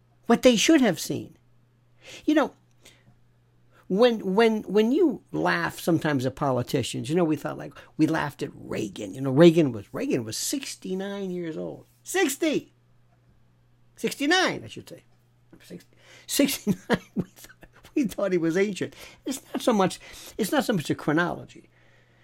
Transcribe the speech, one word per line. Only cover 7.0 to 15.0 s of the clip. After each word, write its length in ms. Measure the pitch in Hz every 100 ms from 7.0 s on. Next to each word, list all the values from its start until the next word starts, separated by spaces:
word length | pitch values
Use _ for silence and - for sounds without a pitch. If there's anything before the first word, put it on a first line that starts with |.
| 120
you 60 | 175
know, 80 |
we 120 | 160 151
thought, 220 | 151 135
like, 160 | 147 - - -
we 100 | 156
laughed 340 | 160 147 -
at 100 | 147
Reagan. 600 | 120 113 - - - 101
You 80 | 131
know, 100 | 135
Reagan 400 | 131 175 165 143
was, 140 | 110 -
Reagan 300 | 156 269 165
was 140 | 110 -
sixty-nine 960 | - 285 - - 190 185 196 202 190
years 260 | 180 165 156
old. 280 | 170 - - _
Sixty! 680 | - 359 320 - 320 202 - _ _ _ _ _ _ _ _ _ _ _ _ -
Sixty-nine, 680 | 226 - 285 370 294 147
I 40 | 117
should 200 | - -
say. 160 | -